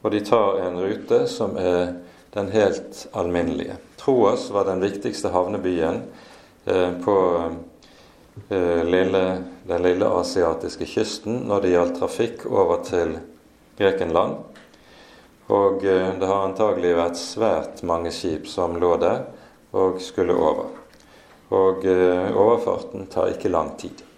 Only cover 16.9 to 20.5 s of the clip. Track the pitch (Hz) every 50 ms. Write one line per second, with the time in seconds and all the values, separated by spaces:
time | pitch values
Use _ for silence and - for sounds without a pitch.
16.9 | 85 85 85 85 87 - - - - 107 113 107 87 78 - - - - - 87
17.9 | 82 82 85 85 78 - - 87 78 76 - - - - 90 82 85 85 87 87
18.9 | 85 87 85 90 113 127 - - - - - - - _ _ _ - 95 95 92
19.9 | - - - - - 101 90 87 90 - 82 78